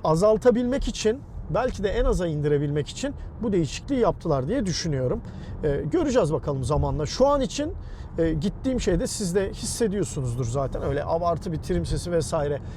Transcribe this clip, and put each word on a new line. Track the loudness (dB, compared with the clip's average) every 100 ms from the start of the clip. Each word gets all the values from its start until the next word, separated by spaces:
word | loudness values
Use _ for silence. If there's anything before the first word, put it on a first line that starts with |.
azaltabilmek | 2 4 6 6 6 4 2 0 -2
için, | 0 0 0 -6 -10 -2
belki | 0 0 -2
de | -2
en | 2
aza | 2 2 0
indirebilmek | 0 2 2 2 -2 -4
için | -4 -6 -6 -10 -6
bu | 0
değişikliği | 0 0 -4 -2 2
yaptılar | 2 2 0 0 0
diye | 0 0
düşünüyorum. | -2 -2 0 0 -2 -6 -12 -10 -4
Ee, | -2 0 0
göreceğiz | 2 4 4 4
bakalım | 0 -2 -2
zamanla. | 0 2 2 0 -2
Şu | 2 4
an | 4
için, | 0 -2 -4 -6 -10 -12 -6 0
e, | 0
gittiğim | 2 -2 -2 -2 0
şeyde | 2 2 0
siz | -2 -2
de | 0 0
hissediyorsunuzdur | -4 -6 -2 0 0 -2 -2 -2 -2
zaten. | -2 -2 -2 -2
Öyle | -2 -2
abartı | 0 0 2 0 -2
bir | -4
trim | -2 0 0
sesi | -2 0
vesaire | 0 2 0 0 -2 -6